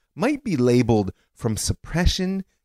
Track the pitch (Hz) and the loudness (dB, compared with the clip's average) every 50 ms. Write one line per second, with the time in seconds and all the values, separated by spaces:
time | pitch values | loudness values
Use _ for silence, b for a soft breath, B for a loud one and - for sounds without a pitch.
0 | _ _ _ 139 190 269 302 269 - 247 165 123 123 123 120 123 123 110 117 107 | _ _ _ -4 -2 -2 -2 -2 -4 -4 0 2 2 4 4 4 4 4 2 2
1 | 101 92 - _ _ _ _ - - 113 107 - - - 92 - - - - 165 | 0 -2 -6 _ _ _ _ -6 -4 -4 -4 -2 -4 -4 -6 -6 -8 -6 -4 0
2 | 180 165 - - 185 185 196 190 190 - _ _ | 0 0 0 0 -4 -4 -4 -6 -8 -12 _ _